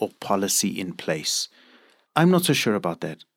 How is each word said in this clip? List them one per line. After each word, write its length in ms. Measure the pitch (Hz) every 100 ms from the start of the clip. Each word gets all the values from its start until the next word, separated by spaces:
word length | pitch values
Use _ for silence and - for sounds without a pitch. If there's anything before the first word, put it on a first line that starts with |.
or 80 | 104 -
policy 500 | - 98 95 - 98
in 260 | - 92
place. 540 | - - 80 73 - - _ _ - _ _ _ -
I'm 140 | 175
not 160 | 180 170
so 80 |
sure 200 | 139 120
about 280 | 104 87 82
that. 160 | 80 80 _